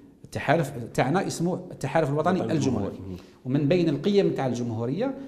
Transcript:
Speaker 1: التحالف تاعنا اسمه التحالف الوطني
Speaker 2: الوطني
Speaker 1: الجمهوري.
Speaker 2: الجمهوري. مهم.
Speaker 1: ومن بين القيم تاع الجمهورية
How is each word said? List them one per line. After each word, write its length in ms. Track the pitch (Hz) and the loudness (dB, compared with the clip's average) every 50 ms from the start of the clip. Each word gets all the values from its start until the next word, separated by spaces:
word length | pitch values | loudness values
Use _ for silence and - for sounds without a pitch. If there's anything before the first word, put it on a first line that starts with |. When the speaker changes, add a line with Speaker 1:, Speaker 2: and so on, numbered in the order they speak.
| - - - - - | -20 -20 -20 -20 -16
Speaker 1:
التحالف 500 | - - 113 - - 147 - 147 - - 123 117 - - | -10 -10 -4 0 2 2 2 2 -2 -4 -8 -10 -4 0
تاعنا 340 | 156 127 127 165 196 - | 2 2 2 2 0 0
اسمه 400 | - - - 165 170 170 - - - | -2 -2 -2 -2 -2 -2 -4 -6 -10
التحالف 380 | - - - - - 165 156 135 | -10 -8 -4 0 2 2 2 2
الوطني 280 | 143 151 151 175 185 | 2 2 2 2 2
Speaker 2:
الوطني 160 | 175 - - 160 | 0 0 0 0
Speaker 1:
الجمهوري. 340 | 147 135 135 117 104 98 | 0 2 2 0 0 -2
Speaker 2:
الجمهوري. 220 | 90 - - 92 95 | -4 -6 -8 -10 -10
مهم. 80 | 90 87 - - - - - | -12 -12 -14 -18 -20 -12 -4
Speaker 1:
ومن 220 | 127 135 147 147 | -2 0 2 4
بين 220 | 139 185 180 165 160 | 4 4 4 4 2
القيم 440 | 143 143 - 208 202 196 175 165 135 | 0 0 0 2 4 4 4 4 2
تاع 140 | 139 135 | 0 0
الجمهورية 680 | 127 117 120 120 117 110 110 117 123 151 190 247 269 269 - - | -2 -2 -2 -2 -4 -2 -2 -2 -2 -2 -2 -2 -4 -4 -6 -12